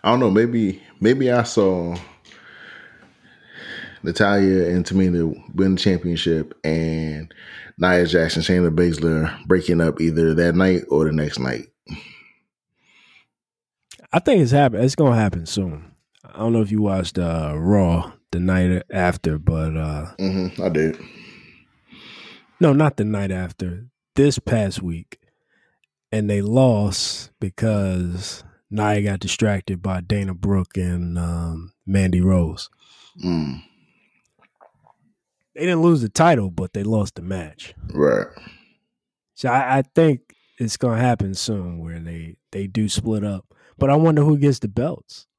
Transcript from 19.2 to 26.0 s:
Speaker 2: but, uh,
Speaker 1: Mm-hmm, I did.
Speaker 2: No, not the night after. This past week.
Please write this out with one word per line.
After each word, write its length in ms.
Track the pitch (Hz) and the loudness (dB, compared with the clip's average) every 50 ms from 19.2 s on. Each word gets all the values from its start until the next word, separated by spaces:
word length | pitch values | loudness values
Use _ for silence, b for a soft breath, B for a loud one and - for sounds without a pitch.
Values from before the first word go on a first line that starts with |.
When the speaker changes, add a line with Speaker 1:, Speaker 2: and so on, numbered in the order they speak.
| - 82 76 76 | -4 -4 -4 0
Speaker 2:
but, 380 | 80 85 82 80 78 80 78 | -2 -2 0 0 -4 -4 -4
uh, 360 | 80 78 78 76 73 76 87 - - | -4 -6 -6 -6 -8 -10 -12 -10 -6
Speaker 1:
Mm-hmm, 440 | 95 95 95 95 92 92 - - | -4 -4 -2 -2 -4 -6 -6 -4
I 60 | 90 92 | -4 -2
did. 300 | 80 76 78 80 80 - - - - - - - - - - - _ _ _ _ _ _ _ B B B B B B B B B B B B B _ _ | 0 0 0 0 -2 -6 -14 -20 -20 -20 -20 -20 -20 -20 -20 -20 _ _ _ _ _ _ _ B B B B B B B B B B B B B _ _
Speaker 2:
No, 120 | 170 151 | 4 4
not 240 | 135 143 156 147 - | 6 6 4 2 2
the 80 | - 104 | -2 -2
night 260 | 107 107 101 101 95 | -2 -2 -2 -2 -4
after. 560 | 92 92 92 85 - - 92 90 87 95 117 127 _ _ _ _ _ | -4 -4 -6 -8 -8 -8 -8 -8 -8 -10 -14 -18 _ _ _ _ _
This 220 | - 139 143 135 - | 2 2 2 2 0
past 420 | _ - 123 113 104 95 - - | _ -2 0 0 0 -2 -4 -6
week. 360 | 95 87 82 82 - _ - _ _ _ _ _ _ _ _ _ _ _ _ _ _ _ _ _ | -6 -6 -6 -8 -10 _ -20 _ _ _ _ _ _ _ _ _ _ _ _ _ _ _ _ _